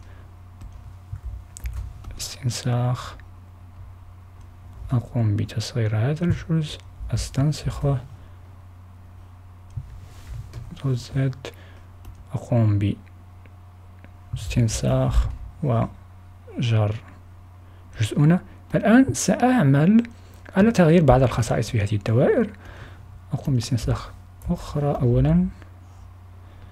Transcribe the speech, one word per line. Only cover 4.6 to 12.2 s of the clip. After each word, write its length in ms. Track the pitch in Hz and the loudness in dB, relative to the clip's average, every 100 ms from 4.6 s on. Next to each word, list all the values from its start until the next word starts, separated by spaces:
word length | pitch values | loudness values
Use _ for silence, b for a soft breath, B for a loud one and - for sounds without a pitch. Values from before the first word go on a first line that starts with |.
| - - - | -20 -16 -2
أقوم 440 | 127 - 127 110 101 | -2 -2 0 0 0
بتصغير 640 | 104 - 110 123 110 110 | -2 -4 -4 -2 0 0
هذا 280 | 123 156 175 | 0 0 0
الجزء، 540 | 165 - 160 151 - - - - | -2 0 -2 -2 -8 -16 -14 -6
أستنسخه، 840 | 117 - - 147 147 139 - 143 131 - B B B B - - - - - - - - - - - - - - - - - - - - - - - 139 | -4 -4 -2 0 0 -6 -4 -2 -2 -4 B B B B -20 -20 -20 -20 -20 -20 -20 -20 -20 -20 -20 -16 -14 -14 -18 -20 -20 -14 -14 -14 -16 -16 -8 -4
زد، 640 | 123 - 135 135 131 - B B B B B B - | -4 -4 -2 -2 -4 -12 B B B B B B -20